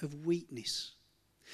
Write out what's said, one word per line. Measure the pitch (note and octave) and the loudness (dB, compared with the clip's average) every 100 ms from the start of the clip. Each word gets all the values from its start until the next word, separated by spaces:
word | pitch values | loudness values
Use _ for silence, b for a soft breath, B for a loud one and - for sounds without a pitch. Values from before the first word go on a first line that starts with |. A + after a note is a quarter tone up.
of | D3+ D3 D#3+ | -4 0 4
weakness. | F3 - A#2+ G#2+ - - - - _ _ _ B | 4 2 -6 -2 -2 -4 -10 -20 _ _ _ B